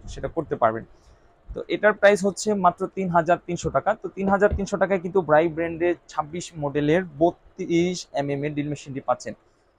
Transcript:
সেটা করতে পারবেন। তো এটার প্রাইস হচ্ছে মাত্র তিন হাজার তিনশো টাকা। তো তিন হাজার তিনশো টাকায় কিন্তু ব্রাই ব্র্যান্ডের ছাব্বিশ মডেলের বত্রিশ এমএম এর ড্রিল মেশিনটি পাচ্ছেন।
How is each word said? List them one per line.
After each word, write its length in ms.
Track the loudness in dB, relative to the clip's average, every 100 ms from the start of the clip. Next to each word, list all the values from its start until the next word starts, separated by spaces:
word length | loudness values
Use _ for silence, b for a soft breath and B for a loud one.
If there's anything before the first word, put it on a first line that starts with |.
| -14
সেটা 200 | -10 -8
করতে 280 | -6 -6 0
পারবেন। 300 | 0 0 -8 b b b b _ -14
তো 100 | -12 -6
এটার 260 | 2 2
প্রাইস 320 | 4 4 4 2
হচ্ছে 280 | -2 -2
মাত্র 340 | 2 2 2 -4 -4
তিন 140 | 0
হাজার 280 | 2 2 0 -2
তিনশো 240 | -6 -2
টাকা। 260 | -2 0 -2
তো 60 | -6
তিন 200 | -4 0
হাজার 200 | 4 2 2
তিনশো 220 | -4 -2
টাকায় 220 | 0 0
কিন্তু 220 | 0 -2
ব্রাই 260 | 4 4 4
ব্র্যান্ডের 480 | -2 -6 -2 -2 -2 -6
ছাব্বিশ 440 | -8 -8 -10 -10 -6
মডেলের 440 | -4 0 2 2 0 2
বত্রিশ 880 | 2 0 _ -10 0 2 2 -2 -6
এমএম 300 | -4 -2 -2
এর 80 | -4
ড্রিল 180 | -4 -6
মেশিনটি 300 | -8 -10 -6
পাচ্ছেন। 340 | -4 -4 -6 -16 _ _ _